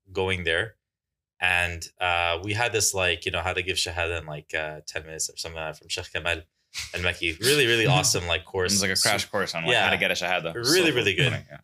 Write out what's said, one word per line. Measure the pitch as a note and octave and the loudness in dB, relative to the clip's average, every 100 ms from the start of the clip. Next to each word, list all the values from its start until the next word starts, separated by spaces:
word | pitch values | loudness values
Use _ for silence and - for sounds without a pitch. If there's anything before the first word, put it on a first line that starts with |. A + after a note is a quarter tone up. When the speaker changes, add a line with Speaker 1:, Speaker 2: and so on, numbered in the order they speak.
| G2 | -8
Speaker 1:
going | F#2+ F#2+ F#2 | -2 0 0
there. | E2 E2 A2 - _ _ _ _ _ - | 0 0 -2 -8 _ _ _ _ _ -4
And, | F2+ F2 F2 E2+ - - | 0 2 0 -4 -10 -2
uh, | F2+ E2+ E2+ E2+ | 0 2 2 0
we | G2+ | -2
had | G#2 A#2+ | -2 0
this, | G#2+ - F#2+ | 2 0 2
like, | F2+ E2+ - | 0 0 -2
you | |
know, | F2 | -4
how | F2 | -2
to | F2+ | -2
give | F2+ E2+ | -2 -2
shahada | - E2+ E2+ E2+ | -2 -2 -2 -4
in, | D#2 | -6
like, | D2+ - D#2+ | -12 -8 -6
uh, | D#2 D2+ - | -6 -8 -10
ten | - D#2+ | -10 -8
minutes | D#2+ - | -8 -8
or | - | -8
something | E2 D#2+ | -10 -8
like | D#2 | -8
that | D2+ | -10
from | G2 | -8
Sheikh | - - | -8 -6
Kamal | F2 E2 E2 - _ _ - - F2 | -6 -4 -4 -6 _ _ -12 -8 -4
Al-Makki. | F2 F2 E2+ D#2+ | -2 -2 -4 0
Really, | A#2 D3 A#2 | 2 4 4
really | A#2 G#2+ | 4 4
Speaker 2:
<laughs> | - | 4
Speaker 1:
awesome, | B2 G2 F2 | 4 2 0
like, | E2 - | -2 -2
course. | F#2+ F2+ | -2 0
Speaker 3:
It | G2 | 2
was | F#2+ | 2
like | F#2 | 2
a | |
crash | A2+ G2+ - | 2 2 0
course | G#2 F2 | -2 -2
on, | E2+ E2+ | -2 0
like, | |
Speaker 1:
Yeah. | A#2 F#2 | 2 4
Speaker 3:
how | |
to | F2 | 2
get | F#2+ | 2
a | F2 | 0
shahada. | F2+ F2+ E2 E2 | 0 0 -2 -2
Speaker 1:
Really, | A#2+ F3+ E3 | 2 4 4
Speaker 3:
So | B2 | 4
Speaker 1:
really | G2+ | 2
good. | F2+ E2 | 4 2
Speaker 3:
funny, | C#2+ - | 0 -8
yeah. | D2+ | -18